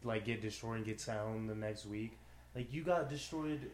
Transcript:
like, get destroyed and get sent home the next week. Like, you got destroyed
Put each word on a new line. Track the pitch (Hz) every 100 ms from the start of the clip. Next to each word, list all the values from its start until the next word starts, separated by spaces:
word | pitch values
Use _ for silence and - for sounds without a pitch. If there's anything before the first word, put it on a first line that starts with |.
like, | 117 110
get | 107 113
destroyed | 107 - 113 113
and |
get | 107 107
sent | - 110
home | 107 110 110
the |
next | 107 107 107 104
week. | 104 113 117 - - -
Like, | 123 117
you | 143
got | 165 170 143
destroyed | 143 - 160 151 147 123